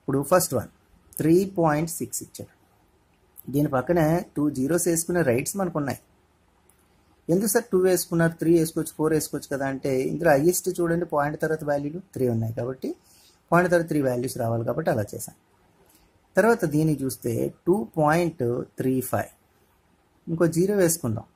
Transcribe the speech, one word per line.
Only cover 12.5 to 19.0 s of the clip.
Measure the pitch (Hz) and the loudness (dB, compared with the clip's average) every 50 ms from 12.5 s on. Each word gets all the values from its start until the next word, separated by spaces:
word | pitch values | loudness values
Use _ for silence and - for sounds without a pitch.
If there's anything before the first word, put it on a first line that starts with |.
| 113 113 | -4 -6
కాబట్టి | 120 123 131 - - - 349 _ _ _ _ - _ - _ _ _ _ | -6 -8 -8 -8 -8 -10 -10 _ _ _ _ -20 _ -20 _ _ _ _
point | - 170 180 180 170 | 2 2 2 4 2
తర్వాత | 175 165 165 | 2 0 0
three | 156 151 139 127 | -2 0 0 0
values | 123 123 123 135 - - 120 | -2 -2 -4 -6 -4 -4 -2
రావాలి | 113 117 117 117 117 | -2 -2 -2 -2 -2
కాబట్టి | 123 147 160 175 160 | -4 -4 -2 -2 -2
అలా | 117 104 - - | -2 -2 -6 -8
చేశాను. | - - - - _ _ _ _ _ _ _ _ _ _ _ _ _ _ _ _ _ _ _ _ | -12 -12 -14 -16 _ _ _ _ _ _ _ _ _ _ _ _ _ _ _ _ _ _ _ _
తర్వాత | - 190 226 233 226 - 165 151 | 2 4 4 4 4 2 0 2
దీన్ని | 151 156 160 151 - 135 | 2 2 2 0 0 -2
చూస్తే | 131 117 - - 120 113 123 131 143 - _ _ | -6 -6 -4 -4 -4 -2 -2 -2 -4 -4 _ _
టూ | - 180 214 226 220 _ 170 | 0 0 0 0 -6 _ 0
పాయింట్ | 151 147 151 170 175 170 160 - 127 120 120 131 147 - _ - | 2 4 4 4 2 0 -2 -2 -2 -2 -2 -2 -6 -8 _ -4
త్రీ | 127 131 131 131 | -2 0 0 0